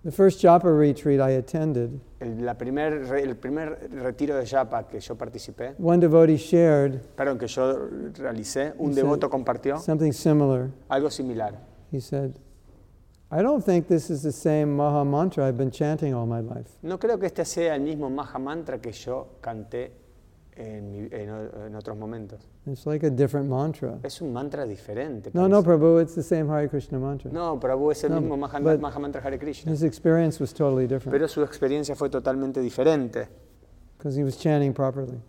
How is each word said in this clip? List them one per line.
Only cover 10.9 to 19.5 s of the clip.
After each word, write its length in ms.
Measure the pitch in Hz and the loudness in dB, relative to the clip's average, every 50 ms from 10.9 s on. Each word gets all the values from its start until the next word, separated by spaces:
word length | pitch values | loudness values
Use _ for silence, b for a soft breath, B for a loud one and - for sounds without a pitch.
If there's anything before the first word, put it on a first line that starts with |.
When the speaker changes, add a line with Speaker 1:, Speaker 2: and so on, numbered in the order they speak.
| 131 139 147 147 | 0 0 0 0
Speaker 2:
similar. 440 | - - 131 127 120 113 107 104 107 110 - - - - - - | -2 -4 -6 -6 -4 -4 -6 -6 -8 -12 -20 -20 -20 -20 -12 -8
Speaker 1:
He 80 | 156 135 | -8 -8
said, 320 | 120 - - 139 139 131 131 - - - - - _ - - - - _ - - - _ _ _ _ _ | -6 -4 -4 -4 -4 -4 -8 -12 -20 -20 -20 -20 _ -20 -20 -20 -20 _ -20 -20 -20 _ _ _ _ _
"I 100 | - 160 | 0 2
don't 220 | 196 254 302 262 - | 2 2 2 2 2
think 240 | 202 180 175 156 | 4 2 2 4
this 220 | - 180 160 - - | 4 2 2 2 -2
is 120 | 165 139 | -6 -4
the 100 | 147 151 | -2 -4
same 360 | - - - 165 151 151 151 147 143 | -6 0 0 2 2 4 2 2 2
Maha 260 | 143 147 147 143 147 143 | 2 2 2 2 2 2
Mantra 420 | 139 143 147 175 190 - 156 139 | 2 2 2 0 0 0 0 0
I've 100 | 135 123 | 0 2
been 140 | 120 139 131 | 0 -2 -2
chanting 420 | - - 151 147 156 156 160 143 131 | 0 -2 -2 0 0 -2 -2 -2 -2
all 120 | 120 117 | -2 -2
my 120 | 113 117 117 | -2 -4 -4
life." 280 | 113 117 120 120 120 - - _ | -6 -6 -8 -12 -12 -14 -20 _
Speaker 2:
No 160 | - 160 185 | -8 -8 -6
creo 220 | 180 - 226 233 190 | -2 0 0 0 0
que 60 | 190 | -2
este 180 | 175 - - 165 | -4 -2 -4 -6
sea 320 | - - 170 170 165 151 | -4 -2 0 0 0 0
el 60 | 139 | 0
mismo 280 | 139 151 160 147 147 131 | -2 -4 -4 -4 -4 -4
Maha 300 | 131 143 143 - - 143 | -4 -6 -8 -8 -8 -8
Mantra 400 | 131 139 151 170 160 - 135 113 | -8 -6 -8 -8 -8 -8 -8 -8
que 120 | 120 117 104 | -8 -10 -12
yo 340 | - - 127 123 135 135 - - - | -10 -8 -8 -8 -8 -8 -12 -20 -12
canté 500 | - 123 | -10 -10